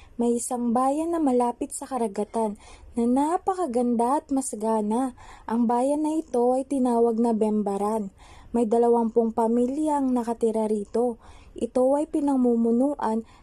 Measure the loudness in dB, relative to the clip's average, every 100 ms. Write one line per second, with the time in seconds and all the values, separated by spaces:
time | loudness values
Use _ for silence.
0 | -16 -4 -2 -2 -4 -4 0 2 2 0
1 | -2 0 2 2 0 -2 -8 -10 -8 -4
2 | -4 -4 -4 -2 -4 -4 -14 -20 -10 -2
3 | 0 2 0 -2 -2 -4 -2 -2 0 0
4 | 0 0 -2 -4 -4 -4 -2 -2 0 -2
5 | -2 -6 -20 -18 -6 0 2 2 2 0
6 | 0 -2 -2 0 2 0 0 0 0 2
7 | 2 2 0 2 0 0 -2 -2 -2 -2
8 | -6 -12 -20 -20 -6 -2 0 2 4 4
9 | 2 2 0 2 0 2 0 0 0 0
10 | 0 -2 -2 -2 -2 0 0 -2 -2 -2
11 | -2 -4 -12 -20 -20 -8 -4 2 2 2
12 | 0 -2 0 2 2 2 2 2 0 0
13 | -2 -4 -6 -14